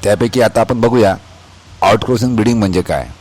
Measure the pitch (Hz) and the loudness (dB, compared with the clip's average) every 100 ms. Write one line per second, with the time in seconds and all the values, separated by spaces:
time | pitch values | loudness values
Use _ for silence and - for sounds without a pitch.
0 | 101 101 120 123 113 120 110 123 117 123 | 0 0 0 0 0 0 -2 0 0 2
1 | 101 92 - - - - - - 95 107 | 2 0 -10 -20 -20 -20 -20 -2 0 0
2 | - 120 127 117 110 117 101 92 87 76 | 0 -2 0 0 0 2 0 0 -2 -4
3 | 60 - | -6 -14